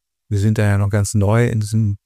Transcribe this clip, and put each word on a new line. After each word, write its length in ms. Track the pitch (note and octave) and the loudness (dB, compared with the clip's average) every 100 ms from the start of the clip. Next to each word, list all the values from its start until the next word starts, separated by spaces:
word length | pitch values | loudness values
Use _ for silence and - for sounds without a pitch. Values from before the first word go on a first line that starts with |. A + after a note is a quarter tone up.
| _ _ - | _ _ -6
Wir 100 | G2+ | -2
sind 180 | G#2 G#2+ | 0 2
da 60 | |
ja 140 | G#2 G2+ | 2 0
noch 100 | G2+ | 0
ganz 260 | G#2 G2+ | -2 -2
neu 320 | A2 G2 A2+ A#2+ | 0 2 2 0
in 140 | G#2+ | -2
diesem 380 | G#2 A2 A2 G2+ | -2 -2 -2 -4